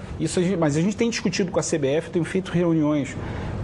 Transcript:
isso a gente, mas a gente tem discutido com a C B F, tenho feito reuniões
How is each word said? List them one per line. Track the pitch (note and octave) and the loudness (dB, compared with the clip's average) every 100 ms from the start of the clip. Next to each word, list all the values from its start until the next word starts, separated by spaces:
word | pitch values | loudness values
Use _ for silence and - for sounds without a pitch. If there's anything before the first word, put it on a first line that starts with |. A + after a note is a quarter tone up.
| - - | -6 -4
isso | D#3 F#3 | -2 0
a | |
gente, | F3 F#3+ | 0 2
mas | D#3 D3 | 2 2
a | |
gente | F#3 F#3+ | 2 2
tem | A#3 | 0
discutido | - G#3 - G3 | 0 0 0 0
com | E3 | 0
a | |
C | D3 E3 | 0 0
B | C3+ | 2
F, | D3+ - | 0 0
tenho | F#3 | -2
feito | D#3+ F#3+ F#3 | 0 -2 -2
reuniões | E3+ F3 D#3+ D3 D3+ B2+ - - - - - | 0 2 2 2 2 -2 -6 -8 -6 -6 -6